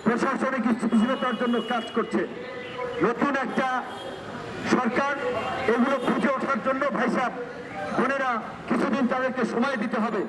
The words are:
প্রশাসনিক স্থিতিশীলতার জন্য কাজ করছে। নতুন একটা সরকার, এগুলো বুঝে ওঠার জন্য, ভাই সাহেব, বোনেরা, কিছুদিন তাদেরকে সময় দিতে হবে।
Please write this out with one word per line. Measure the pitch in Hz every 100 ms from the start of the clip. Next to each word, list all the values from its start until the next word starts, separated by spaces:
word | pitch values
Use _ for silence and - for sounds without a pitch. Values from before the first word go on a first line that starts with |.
প্রশাসনিক | 220 233 269 262 262 262 226 226
স্থিতিশীলতার | 233 226 240 262 254 220
জন্য | 247 240 -
কাজ | 240 - 226
করছে। | 202 208 156 - - - - - - - 202
নতুন | 233 277 277
একটা | 254 - 262 254 - - - - - - - - -
সরকার, | - 247 - 277 285 494 - - - -
এগুলো | 240 262 277 -
বুঝে | 254 240 262
ওঠার | - 269 269
জন্য, | 262 285 202
ভাই | 240 302
সাহেব, | 240 - - - - - - -
বোনেরা, | 240 277 262 226 - - -
কিছুদিন | 240 - 269 247
তাদেরকে | 262 262 254 226
সময় | 233 262 254
দিতে | 240 233
হবে। | 226 214